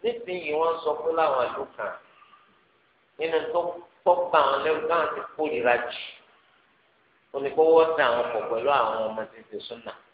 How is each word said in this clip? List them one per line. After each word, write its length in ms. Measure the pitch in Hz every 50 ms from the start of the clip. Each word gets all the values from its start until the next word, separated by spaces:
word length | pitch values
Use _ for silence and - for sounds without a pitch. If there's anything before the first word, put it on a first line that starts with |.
| -
Nísìnyí, 480 | 226 240 226 - 185 185 180 165 147
wọ́n 220 | 151 156 160 165 165
sọ 120 | 160 - 156 147
pé 160 | - - 165
láwọn 320 | 160 165 160 151 135 131 120
ìlú 200 | 110 - 143 139 -
kan, 220 | - - 110 98 90 - - _ _ _ - _ - _ _ _ _ _ _ _ _ _ _ _ _ _ _ _ _ -
nínú 180 | 151 165 165 156 151
tó, 140 | - - 175 170 175 - - - _ _ _
tó 120 | _ 180 180 180 175
bá 160 | - - 156
àwọn 200 | 139 139 139 139
lẹ́rù 200 | 143 156 156 156 156
táwọn 220 | 156 165 170 156 156
ti 120 | 143 139 -
kórìíra 460 | - - - 156 151 - - - 123 120
jù, 240 | 117 - - - - - - - - _ _ _ _ _ _ _ _ _ _ _ _ _ _ _ _ _ _ _ _ _ _ -
ó 60 | 139
ní 100 | 139 139
kó 120 | 135 156 160
wọ́n 260 | 165 165 165 160 160
dà 140 | 160 160 143
wọn 180 | 123 117 120 120
pọ̀ 140 | 120 117 110 107
pẹ̀lú 240 | 107 113 113 123 139
àwọn 260 | 143 135 113 110 110 110
ọmọ 220 | 110 107 110 113 107
tí 140 | - - 113
ń 60 | 107
ṣe 120 | _ 107 101
súnà. 340 | - - 117 117 113 107 - - _ _